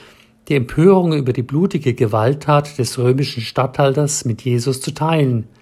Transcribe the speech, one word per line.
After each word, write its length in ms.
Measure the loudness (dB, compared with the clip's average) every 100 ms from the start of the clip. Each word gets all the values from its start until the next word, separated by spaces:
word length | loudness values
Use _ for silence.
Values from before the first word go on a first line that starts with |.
| -20 -20 _ _ -4
die 80 | -2
Empörung 580 | -2 4 6 6 4
über 200 | 0 0
die 80 | -2
blutige 540 | -2 0 0 0 -2 0
Gewalttat 800 | 0 2 0 0 0 0 0 -4
des 220 | -4 0
römischen 420 | 0 2 -2 -6
Statthalters 840 | -6 -4 -2 0 0 2 -2 -2 -4
mit 180 | -4
Jesus 380 | -2 -2 -2 -4
zu 100 | -6
teilen. 560 | -4 0 2 2 0 -4 _